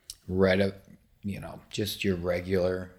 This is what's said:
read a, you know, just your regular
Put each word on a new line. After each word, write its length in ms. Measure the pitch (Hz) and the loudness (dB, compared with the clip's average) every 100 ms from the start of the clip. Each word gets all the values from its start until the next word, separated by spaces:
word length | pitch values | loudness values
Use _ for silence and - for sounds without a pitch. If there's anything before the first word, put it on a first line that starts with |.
| - - - | -20 -16 -4
read 320 | 92 95 95 | 4 6 6
a, 120 | 98 98 - - _ _ | 2 -2 -14 -20 _ _
you 200 | 101 95 | -10 -8
know, 180 | - - - | -10 -14 -10
just 340 | - 101 - | -6 -4 -2
your 120 | 104 90 | -2 0
regular 760 | 87 87 90 95 90 92 90 | 0 -2 0 0 2 0 -6